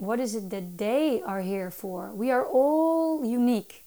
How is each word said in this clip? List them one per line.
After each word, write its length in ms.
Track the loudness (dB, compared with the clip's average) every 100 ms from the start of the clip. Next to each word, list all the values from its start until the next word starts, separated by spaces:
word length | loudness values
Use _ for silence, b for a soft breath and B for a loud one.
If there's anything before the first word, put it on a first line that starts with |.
what 180 | -4 -2
is 140 | -2
it 160 | -4 -6
that 300 | -8 -8 -4
they 420 | 0 2 2 0
are 200 | -2 -4
here 280 | -2 -4 -4
for? 420 | -8 -10 -8 -10
We 200 | -4 0
are 120 | 0
all 800 | 2 4 4 4 4 2 2 0
unique. 600 | 0 2 4 2 -2 -18